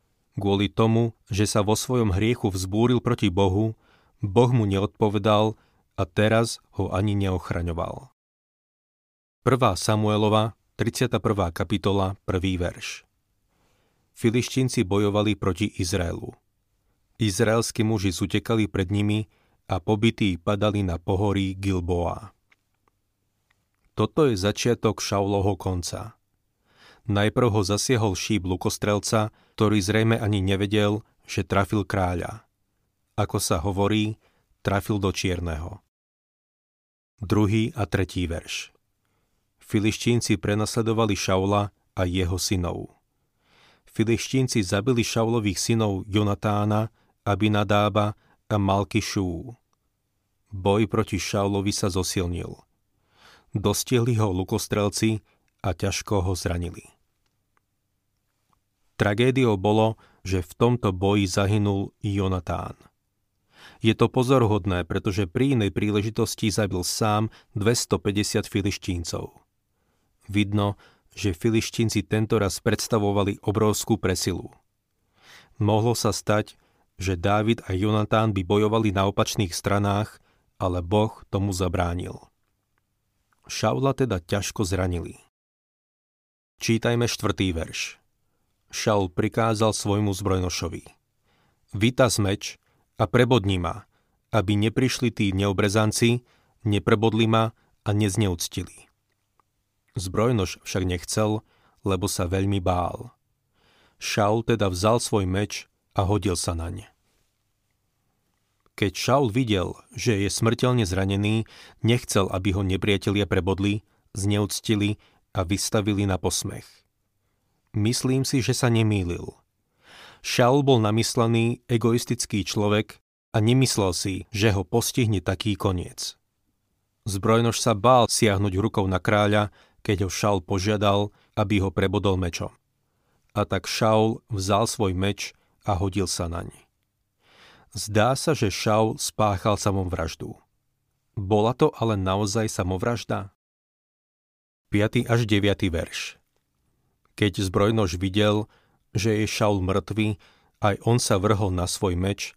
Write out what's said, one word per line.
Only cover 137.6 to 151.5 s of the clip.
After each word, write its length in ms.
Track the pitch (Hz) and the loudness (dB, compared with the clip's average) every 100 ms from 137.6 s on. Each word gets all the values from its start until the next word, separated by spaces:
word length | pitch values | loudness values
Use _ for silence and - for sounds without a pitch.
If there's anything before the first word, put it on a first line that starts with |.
| _ | _
Zdá 480 | 98 - 104 110 135 | -12 -2 2 2 2
sa, 160 | - | 0
že 160 | 151 104 | 0 0
Šaul 480 | - - 110 110 131 | -2 0 2 2 -2
spáchal 640 | - - 107 101 113 101 | -6 0 0 0 0 0
samovraždu. 800 | - 98 90 90 80 - - - _ _ _ _ _ _ _ | 0 -2 -2 -4 -6 -8 -14 -16 _ _ _ _ _ _ _
Bola 400 | - 95 104 110 | -10 0 2 2
to 160 | 120 151 - | 2 0 2
ale 240 | 113 104 | -2 0
naozaj 480 | 95 95 104 107 110 | 0 0 0 -2 -2
samovražda? 800 | - 92 92 117 117 - 104 101 _ _ _ _ _ _ _ _ _ _ _ _ _ _ | -2 -4 -2 -4 -4 -4 -8 -8 _ _ _ _ _ _ _ _ _ _ _ _ _ _
Piaty 320 | 104 107 123 120 | 0 2 0 2
až 240 | 117 113 | 0 2
deviatý 400 | 104 101 98 98 | 2 2 0 0
verš. 480 | 82 - - - - _ _ _ _ _ _ _ _ _ | -2 -6 -8 -12 -14 _ _ _ _ _ _ _ _ _
Keď 320 | - 104 92 95 | -2 -2 0 -2
zbrojnož 560 | 95 101 113 98 87 | 0 2 2 0 -2
videl, 480 | 95 95 104 104 104 _ _ _ _ - | -2 0 2 0 -4 _ _ _ _ -4
že 160 | 107 104 | 0 0
je 80 | 107 | 0
Šaul 320 | - 107 101 | 0 0 0
mŕtvy, 560 | 92 95 - 104 107 104 _ _ _ _ 107 | 0 -2 -2 -2 -2 -4 _ _ _ _ -2
aj 160 | 98 | 0
on 160 | - 120 | 0 0
sa 240 | - 101 | 2 2
vrhol 320 | 101 104 104 | 2 2 0